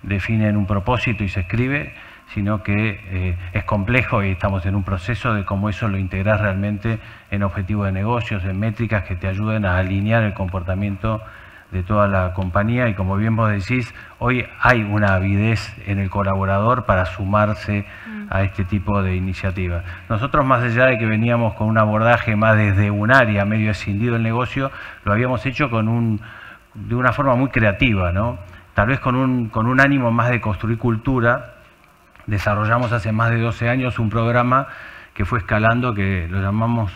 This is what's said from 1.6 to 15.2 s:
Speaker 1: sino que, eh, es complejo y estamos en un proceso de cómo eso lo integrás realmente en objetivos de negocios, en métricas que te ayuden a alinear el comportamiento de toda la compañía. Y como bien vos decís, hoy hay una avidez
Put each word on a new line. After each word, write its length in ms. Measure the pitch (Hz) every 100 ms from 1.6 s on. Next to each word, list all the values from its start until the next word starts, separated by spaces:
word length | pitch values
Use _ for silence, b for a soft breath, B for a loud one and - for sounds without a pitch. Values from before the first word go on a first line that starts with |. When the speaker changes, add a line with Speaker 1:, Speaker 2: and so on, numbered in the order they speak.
| 127 143 151 B B B -
Speaker 1:
sino 340 | - 101 107
que, 400 | - 104 110 101
eh, 340 | - 92 92 87 -
es 100 | 107
complejo 600 | - 104 98 123 - 117
y 60 | 98
estamos 380 | 90 104 95 92
en 80 | 101
un 80 |
proceso 500 | 95 95 - 120 127
de 100 | 107
cómo 260 | 92 98 104
eso 180 | 98 110
lo 100 | 98
integrás 420 | 92 95 98 104
realmente 600 | 104 95 101 104 117 113 B B B
en 100 | 101
objetivos 460 | 101 104 95 104 98
de 40 |
negocios, 540 | 95 104 120 113 104 95
en 140 | 95
métricas 460 | 110 107 113 110 -
que 100 | 92
te 120 | 95
ayuden 380 | 95 110 110 101
a 120 | 90
alinear 440 | 92 98 104 117
el 140 | 107 95
comportamiento 840 | 92 92 87 92 104 98 110 92 B B B B B
de 120 | 92
toda 240 | 87 107 101
la 260 | 95 92
compañía. 560 | 90 92 92 107 120 123
Y 40 |
como 240 | 92 92 98
bien 180 | 110 113
vos 140 | 110
decís, 440 | 101 92 127 113 B B B
hoy 260 | 120 127 120 -
hay 240 | 120 123
una 320 | 104 104 104
avidez 600 | 95